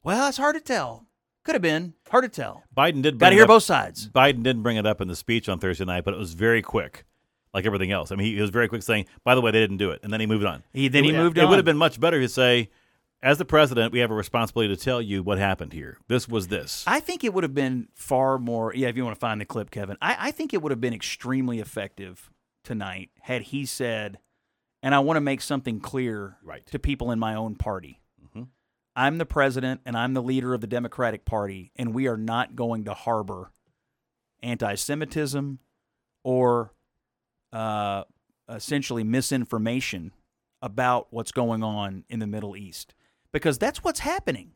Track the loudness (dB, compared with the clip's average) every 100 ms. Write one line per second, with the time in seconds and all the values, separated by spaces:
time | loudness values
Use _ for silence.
0 | 0 0 0 2 0 0 -2 -2 -2 -10
1 | _ _ _ _ -2 2 2 0 -4 -14
2 | 2 2 2 -6 -8 -10 _ 2 2 4
3 | 2 8 8 10 12 10 8 0 0 -10
4 | 0 6 6 4 0 0 0 2 0 0
5 | -4 -6 -2 -2 0 -2 -2 -2 -2 -2
6 | -4 -6 -8 0 2 2 2 -4 -4 -14
7 | _ _ _ _ _ -4 -2 -2 -2 -2
8 | -4 -2 -2 0 -2 0 0 -2 -2 -2
9 | -2 -4 2 4 6 4 4 2 -2 -2
10 | -6 -4 0 0 0 -4 -10 -2 2 4
11 | 4 4 2 6 6 8 6 4 2 4
12 | 2 4 0 4 4 4 2 _ _ _
13 | _ _ 2 2 4 4 6 4 2 2
14 | 0 0 -2 -2 0 0 0 0 -2 -2
15 | -2 -2 0 0 2 0 -6 -12 -14 -16
16 | -2 -2 0 -4 -2 -6 -6 -6 0 0
17 | -2 -4 -2 -2 -2 -2 0 -2 -6 _
18 | -2 2 2 0 -2 -2 -4 -2 -2 -2
19 | -6 -4 -4 -4 -6 -8 -8 -8 -10 -4
20 | -4 -4 -6 -6 -6 -4 -4 -2 -4 -4
21 | -10 -8 -4 -2 -2 -4 -8 -8 -10 -12
22 | -16 -18 -20 _ _ _ -10 -8 -8 -10
23 | -14 _ -6 -6 -6 -8 -8 -6 -4 -4
24 | -8 -14 _ _ _ _ _ _ 0 2
25 | 2 0 0 -4 -4 -4 -4 -8 -6 -4
26 | -4 -6 -10 -16 -20 -20 _ -6 -4 -2
27 | -2 -2 -2 -4 -6 -6 -6 -6 -10 -20
28 | _ _ -20 -18 -18 _ _ _ _ 0
29 | 0 0 -2 2 2 2 -4 -6 -6 -4
30 | -2 -2 0 -2 -2 -4 -4 -4 -6 -2
31 | -4 -2 -4 -4 -4 -8 -16 -8 -6 -2
32 | -2 -2 -2 -2 -4 -4 -4 -4 -6 -8
33 | -2 -2 -2 -10 -14 _ _ _ _ _
34 | _ _ _ _ -8 -4 -2 -4 -4 -4
35 | -4 -4 -4 -4 -6 -10 _ _ _ _
36 | _ _ -2 2 4 2 -2 _ _ _
37 | _ _ _ _ _ -8 -4 -2 -2 -4
38 | -8 _ _ _ -16 -14 -6 -4 -4 -4
39 | 0 0 0 -2 -2 -2 -2 -2 -4 -8
40 | -12 _ _ _ _ _ -10 -2 0 0
41 | -2 -10 -6 -2 -2 -2 -4 -4 -6 -8
42 | -10 -8 -6 -6 -8 -12 -16 -16 -18 _
43 | _ _ _ -2 0 0 -2 -2 -4 -4
44 | -4 -4 -4 -6 -10